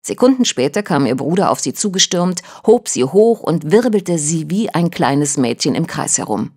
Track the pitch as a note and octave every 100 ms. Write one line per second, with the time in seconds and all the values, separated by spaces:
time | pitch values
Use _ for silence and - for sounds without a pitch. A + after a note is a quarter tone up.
0 | - F#3+ B3 C4 A#3+ - C3 G3 G#3 D3+
1 | C#3 C3+ C3+ F3 E3 - C#3 - G#3 F#3
2 | - F3+ F3 F3+ - - - A#3+ - -
3 | C3 F#3 A3+ A3 - D#3+ D3 G3+ A#3 G#3
4 | F3+ E3+ D3 E3 D3+ F#3 A3+ E3 E3+ -
5 | C3+ C#3 C#3+ - A#2+ A#2 D3+ - E3 C#3+
6 | - - C3+ G#2 A3